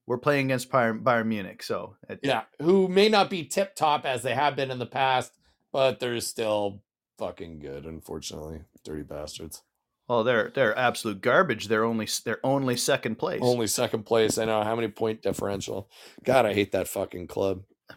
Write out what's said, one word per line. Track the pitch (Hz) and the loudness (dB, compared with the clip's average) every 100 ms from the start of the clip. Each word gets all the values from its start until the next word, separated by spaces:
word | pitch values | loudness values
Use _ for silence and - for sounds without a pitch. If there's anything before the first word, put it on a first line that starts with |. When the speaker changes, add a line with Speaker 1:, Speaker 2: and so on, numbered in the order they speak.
| - | -4
Speaker 1:
we're | 123 | -2
playing | 147 143 135 | 2 2 2
against | 127 - | 0 0
Bayern, | 135 113 110 | 2 2 2
Bayern | 120 117 113 | 2 2 2
Munich. | 107 95 - | -4 -6 -10
So | - 98 101 - - | -6 -6 -8 -16 -14
it | 95 | -6
Speaker 2:
Yeah, | 135 117 - - | -2 -2 -4 -4
who | 156 196 185 | 2 4 4
may | 185 214 | 4 6
not | 214 185 | 4 2
be | 185 143 | -2 -4
tip | 196 190 - | -2 -2 0
top | 151 147 143 | 2 2 0
as | 127 | -2
they | 123 120 | -2 0
have | 147 139 | 0 0
been | 131 | -4
in | 127 | -4
the | 120 | -6
past, | 135 131 127 - _ _ _ _ | 0 2 2 -2 _ _ _ _
but | 139 135 - | 0 0 0
they're | 123 117 | -4 -4
still | - - 110 107 101 101 _ _ _ - | -4 -2 0 0 -2 -6 _ _ _ -10
fucking | 95 - 85 78 | -10 -10 -14 -12
good, | 71 71 80 | -12 -12 -12
unfortunately. | 80 - 80 - 78 78 80 - _ | -14 -12 -12 -10 -12 -12 -12 -16 _
Dirty | - 78 | -12 -10
bastards. | 69 76 76 - 80 - _ _ _ _ - | -10 -10 -12 -12 -14 -16 _ _ _ _ 0
Speaker 1:
Well, | 120 | 2
they're, | 117 117 101 | 4 2 2
they're | 135 113 113 | 2 2 4
absolute | 123 113 113 98 | 2 0 -4 -2
garbage. | 120 147 175 104 101 | 2 4 4 0 0
They're | 110 113 | 2 2
only | 113 107 | 0 -4
s-, | - | -6
they're | 117 110 131 | -4 -2 0
only | 139 131 120 | 0 0 -2
second | - 135 123 110 | 0 0 -2 -4
place. | 170 - | -4 0
Speaker 2:
Only | 123 120 107 | 2 2 0
second | - 117 113 | 0 0 -2
place. | 101 117 107 - | 2 4 4 2
I | 110 | 0
know. | 107 | 2
How | 107 117 | 0 0
many | 110 | -2
point | - 113 110 | -2 -4 -2
differential? | 101 92 101 98 107 101 - - - - | -4 -4 -4 -4 -6 -10 -12 -18 -20 -6
God, | - 127 110 | 2 4 4
I | |
hate | 101 101 | 2 2
that | 98 90 | 0 -2
fucking | 98 95 90 85 | -4 -6 -6 -8
club. | - 98 95 98 _ - | -2 -2 -2 -8 _ -20